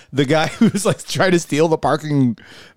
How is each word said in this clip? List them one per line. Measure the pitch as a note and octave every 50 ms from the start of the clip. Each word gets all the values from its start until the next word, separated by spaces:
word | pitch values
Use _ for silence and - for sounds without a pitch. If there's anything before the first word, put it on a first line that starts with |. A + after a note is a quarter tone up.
| - -
The | - B2+ C#3+
guy | B2+ D#3 D3+ D#3+
<laughs> | D#3 - -
who | A#3 G3
was, | - G3+ F#3+
like, | G#3+ C#3 - -
trying | - - C#3 F#3 F#3+
to | F3+ E3+
steal | - - C#3+ C#3+ D#3+ E3+
the | D3+ -
parking | - C3 D3 D3+ - D3+ D3 C#3 C3 A#2+ G#2+ - - - - - - - _